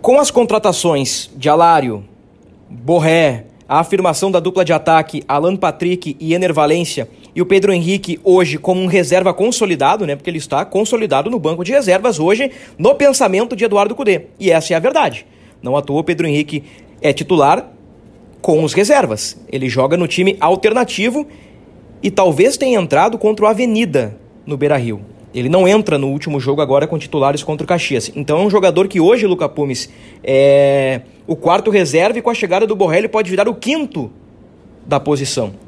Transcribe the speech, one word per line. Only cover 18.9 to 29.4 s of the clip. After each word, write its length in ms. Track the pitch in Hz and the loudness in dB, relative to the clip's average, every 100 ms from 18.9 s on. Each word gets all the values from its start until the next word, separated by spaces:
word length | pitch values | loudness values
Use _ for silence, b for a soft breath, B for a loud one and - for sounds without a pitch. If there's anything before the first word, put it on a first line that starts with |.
| 285 175 107 - - - | 2 2 -4 -8 -12 -12
Ele 160 | 135 131 | -8 -4
joga 300 | 117 131 175 | 0 0 0
no 100 | 170 | -2
time 300 | - 185 196 | 0 0 0
alternativo 880 | 156 185 214 226 247 - 214 254 285 B B B B - - - | 0 2 2 0 -2 -2 -2 -2 -8 B B B B -20 -20 -8
e 80 | 196 | -4
talvez 460 | 196 185 147 220 285 | 2 2 4 2 2
tenha 240 | 269 226 | 0 0
entrado 380 | 175 139 196 226 | 0 2 2 2
contra 280 | 214 208 208 | -2 2 0
o 40 | |
Avenida 680 | 214 247 220 226 143 110 107 - - - | 2 0 0 0 0 -2 -8 -20 -20 -12
no 100 | 143 | -4
Beira-Rio. 460 | 143 143 120 104 101 - - | 0 0 -2 -8 -12 -20 -12
Ele 160 | 123 123 | -6 0
não 200 | 175 185 | 2 4
entra 280 | 208 208 151 | 4 2 -2
no 80 | 135 | -2
último 320 | 139 - 143 | -4 -6 -6
jogo 200 | 127 139 | -2 -2
agora 280 | 147 139 156 | 2 2 0
com 100 | 165 | -6
titulares 460 | - 156 135 143 | -6 -2 0 0
contra 200 | - 151 | -4 -8
o 40 | - | -2
Caxias. 440 | 175 - 131 - - | -2 0 -4 -4 -10
Então 240 | 143 151 | -2 0
é 20 | |
um 80 | 202 | 2
jogador 380 | 202 185 156 190 | 4 2 2 0
que 120 | 190 | 2
hoje, 280 | 165 240 202 | 4 4 2
Luca 200 | 175 | 0